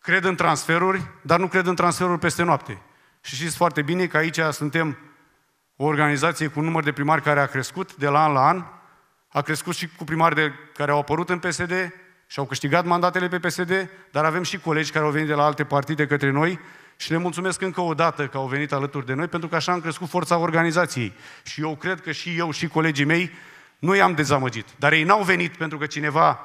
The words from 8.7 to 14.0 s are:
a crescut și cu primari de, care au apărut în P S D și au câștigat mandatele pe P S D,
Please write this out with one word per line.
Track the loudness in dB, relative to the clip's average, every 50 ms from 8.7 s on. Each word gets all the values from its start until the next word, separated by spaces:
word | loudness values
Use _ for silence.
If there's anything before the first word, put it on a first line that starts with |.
| -18 -20 -20 -20 _ _ _ _ _ _ _ _
a | _ -4
crescut | -2 -2 -4 -6 -4 -6 -6
și | -6 -8 -10
cu | -10 -12 -8
primari | -6 0 4 4 4 4
de, | 4 0 0 -2 -8 -18 -20 -8
care | -4 0 2
au | 2 0
apărut | 2 0 -2 -2 0 -2
în | -4 -2
P | -2 -4
S | -4 -2 -4
D | -2 -2 -2 -2 -4 -6 -14 -20 _ _ _ _
și | _ -8 -8
au | -6
câștigat | -6 -6 -4 -2 2 2 2 4
mandatele | 4 2 2 2 2 2 2 -2 0
pe | -2 -2
P | -2 -2
S | -2 -2 -2
D, | 0 0 -2 -2 -4 -10 -20